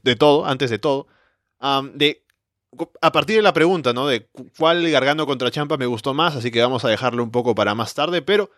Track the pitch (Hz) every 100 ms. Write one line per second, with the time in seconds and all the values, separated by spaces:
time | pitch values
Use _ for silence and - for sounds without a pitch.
0 | - - 151 147 185 131 131 107 98 -
1 | - _ _ _ _ _ 131 139 135 127
2 | 143 151 _ _ _ _ _ 127 165 _
3 | 160 156 147 220 208 156 165 185 123 123
4 | 143 117 - - 127 - 160 175 170 143
5 | 131 156 143 131 123 151 147 151 127 117
6 | 139 139 170 143 117 117 117 123 120 107
7 | 127 120 117 123 120 107 101 104 110 -
8 | 151 175 156 208 190